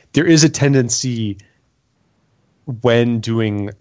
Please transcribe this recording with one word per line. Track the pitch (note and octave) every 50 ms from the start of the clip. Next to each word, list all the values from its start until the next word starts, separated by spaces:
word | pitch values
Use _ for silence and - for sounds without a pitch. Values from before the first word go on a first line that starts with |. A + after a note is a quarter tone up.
| _ _
there | - C#3+ E3+
is | F3+ E3 D3+ D#3
a | D3
tendency | D#3+ - C#3+ C#3 C#3 C3+ A#2+ A2 - - - B2+ A#2+ A2+ A2 G#2 F#2+ F#2+ - _ _ _ _ _ _ _ _ _ _ _ _ _ _ _ _ _ _ _ _ _ _ _ _ D3 A#2+ A2
when | - A#2+ A#2 A#2+ A#2 A#2+ A#2 A2+
doing | G#2 A2+ A2+ A2+ A2 G#2+ G#2 G#2 G2+ G#2 G#2 _